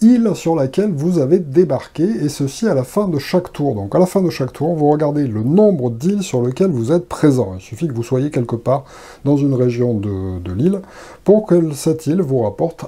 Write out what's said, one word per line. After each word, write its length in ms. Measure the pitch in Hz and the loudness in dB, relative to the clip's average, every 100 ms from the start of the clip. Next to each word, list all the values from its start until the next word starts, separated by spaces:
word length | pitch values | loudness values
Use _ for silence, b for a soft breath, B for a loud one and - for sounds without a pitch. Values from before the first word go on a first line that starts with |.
île 300 | 226 247 226 | 4 4 2
sur 200 | 156 165 | 0 0
laquelle 380 | 160 135 180 208 | 0 0 0 -2
vous 260 | 147 165 175 | -2 0 0
avez 180 | 131 185 | 2 2
débarqué, 680 | 151 135 180 127 - - | 2 2 2 0 -4 -2
et 240 | 180 226 147 | -2 0 -4
ceci 400 | - 139 - 226 | -2 -6 -2 0
à 60 | |
la 100 | 139 | 0
fin 240 | 127 208 208 | 0 -2 0
de 100 | 147 | -2
chaque 320 | - 185 175 | -2 -2 -2
tour. 240 | - 143 | -2 -2
Donc 200 | 107 101 | -2 -2
à 40 | 160 | 2
la 60 | |
fin 160 | 180 196 | 2 2
de 80 | 180 | 0
chaque 240 | - 131 | -2 -6
tour, 220 | - 151 | -4 -4
vous 160 | 165 147 | 2 2
regardez 360 | 151 151 147 139 | 2 0 0 -2
le 160 | 104 | -2
nombre 480 | 120 180 214 175 123 | 2 4 4 2 -2
d'îles 320 | 117 165 202 | -2 -2 -2
sur 200 | 185 127 | -2 -2
lesquelles 280 | 120 127 190 | -2 0 0
vous 220 | 131 113 | 0 0
êtes 160 | 170 - | 0 -2
présent. 460 | - 151 127 101 92 | 0 2 2 -2 -6
Il 60 | |
suffit 260 | - 110 170 | -12 -8 -6
que 60 | |
vous 80 | 120 | -4
soyez 280 | 117 127 147 | -2 -2 -2
quelque 260 | 139 117 117 | -2 -4 -4
part 280 | 127 135 B B B B | -2 -2 B B B B
dans 140 | 135 143 | 0 2
une 160 | 143 | 2
région 400 | 127 123 120 123 | 2 0 0 0
de, 440 | 110 104 95 95 92 | 0 -2 -4 -6 -6
de 140 | 92 | -6
l'île 280 | 92 165 196 190 B B B | 0 0 0 -6 B B B
pour 220 | - 214 214 | 2 2 4
que 260 | 175 160 | 2 2
cette 340 | 139 165 156 - | -2 -2 -2 -2
île 140 | 175 | -2
vous 220 | 151 131 | 0 0
rapporte 420 | 107 101 165 - | -2 -2 -6 -6